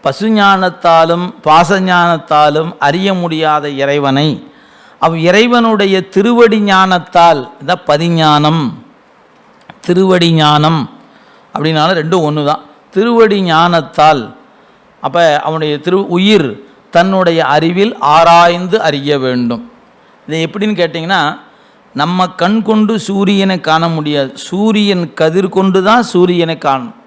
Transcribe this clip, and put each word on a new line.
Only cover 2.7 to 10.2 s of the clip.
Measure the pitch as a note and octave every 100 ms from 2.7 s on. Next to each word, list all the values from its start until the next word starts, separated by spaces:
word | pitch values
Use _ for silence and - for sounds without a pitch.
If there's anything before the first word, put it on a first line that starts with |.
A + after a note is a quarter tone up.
| - C#3+
அறிய | D#3+ G3
முடியாத | F#3+ F3 D#3 D#3 D3+ D3 C3+
இறைவனை | C#3 C#3+ C#3 C3+ D#3 A#2 - _ _ _ - _
அவ் | D#3 E3 E3
இறைவனுடைய | F#3+ A#3+ A#3+ A3+ G#3+ G3 F#3+ F#3
திருவடி | F#3+ G#3 A#3+ A3+ A3 G3+
ஞானத்தால், | F#3+ F#3+ F3+ D3+ F3+ E3+ D#3 B2 -
இதான் | C3+ F3+ -
பதிஞானம். | D3 E3+ E3 D#3+ D3 D3+ D#3+ C3 E2 - _ _ _ _ _ _ _ _ - -
திருவடி | F3+ F#3+ F3+